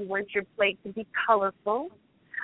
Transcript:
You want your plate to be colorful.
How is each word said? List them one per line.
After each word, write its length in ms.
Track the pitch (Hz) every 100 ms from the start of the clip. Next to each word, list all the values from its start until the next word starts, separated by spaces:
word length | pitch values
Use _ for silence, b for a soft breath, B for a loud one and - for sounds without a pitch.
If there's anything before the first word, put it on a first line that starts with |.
You 40 | 190
want 240 | 196 202
your 120 | 202 190 -
plate 240 | 202 180
to 60 | 202
be 140 | 208 208 - -
colorful. 640 | 214 196 - 208 233 349 - _ _ _ B